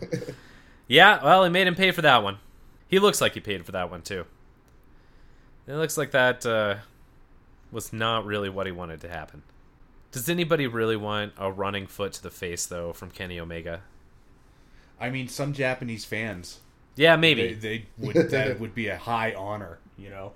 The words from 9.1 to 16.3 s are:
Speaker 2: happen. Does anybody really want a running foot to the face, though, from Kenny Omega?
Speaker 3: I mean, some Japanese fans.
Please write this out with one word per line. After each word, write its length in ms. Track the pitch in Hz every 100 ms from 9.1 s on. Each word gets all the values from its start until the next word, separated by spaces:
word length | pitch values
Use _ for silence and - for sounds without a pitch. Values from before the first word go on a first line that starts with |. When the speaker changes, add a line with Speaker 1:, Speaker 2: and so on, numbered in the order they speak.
Speaker 2:
happen. 320 | 85 76 73 - - - _ - - -
Does 180 | 131 120
anybody 360 | 170 170 165 135
really 300 | 113 110 110
want 380 | 104 104 104 -
a 160 | 98
running 340 | 98 98 101 95
foot 280 | - 98
to 80 | -
the 80 | 90
face, 340 | - 90 85
though, 300 | - 87 85
from 160 | 82 92
Kenny 280 | - 92 87
Omega? 440 | 85 85 82 82 - - - - _ - _ _ _ - _ -
Speaker 3:
I 120 | 123
mean, 180 | 131 123
some 240 | - 143
Japanese 540 | 143 131 127 123 113 -
fans. 540 | 107 113